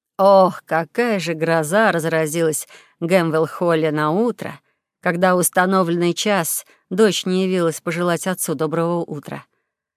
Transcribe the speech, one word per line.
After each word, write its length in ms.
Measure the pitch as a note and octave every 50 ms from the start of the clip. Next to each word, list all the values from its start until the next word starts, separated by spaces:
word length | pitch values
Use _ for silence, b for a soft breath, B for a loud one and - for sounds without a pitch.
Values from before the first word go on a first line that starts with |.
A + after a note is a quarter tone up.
| _ _ _ -
Ох, 460 | F#3+ G3 G3 F#3+ F#3 E3+ - - -
какая 540 | - D#3+ D#3+ E3 - - A#3 A#3+ A#3+ G#3+ F#3+
же 140 | D#3 E3+ E3+
гроза 600 | D#3 D#3+ D#3+ E3 E3 D#3 D3 F3+ G#3+ A3+ G3+ E3
разразилась 760 | E3+ D3+ E3 E3 D#3+ D#3+ D3+ D3 E3+ E3 D#3+ D3 - - b b b b b b b
в 60 | E3+
Гэмвилл-холле 840 | E3 F#3 F#3 E3 E3 D3+ D#3+ D#3+ D3 - - F3+ E3+ E3 D#3+ D#3 D#3
на 200 | D3+ D3+ D3+ D3+
утро, 480 | E3 G3+ A#3+ A#3+ G#3+ - - - D3+ - _ _ _ _ _ _ _ _
когда 320 | - F3+ E3+ F3 F#3 F#3 F3+
в 40 | F3+
установленный 760 | F3 - - F#3+ F3+ F#3 G3 F#3+ F3+ E3+ E3+ F3 F3 F3 E3+
час 520 | - - G#3+ G3+ F#3 D#3+ - - - - b b b b b
дочь 360 | F#3 F3+ A3 G3+ E3+ - -
не 200 | F#3 F#3 F#3 F#3+
явилась 340 | F#3 F#3 F3+ E3+ E3 D#3 -
пожелать 480 | - F3 D#3+ E3+ F3 F3 E3+ E3 - F#3+
отцу 260 | F3+ - - - D#3
доброго 460 | C3 D#3+ D3+ D#3+ E3 E3 E3+ F3 E3+
утра. 460 | E3 - D#3 C#3+ - - C#3+ C#3+ - _ _ _ _ _ _ _ _ _ _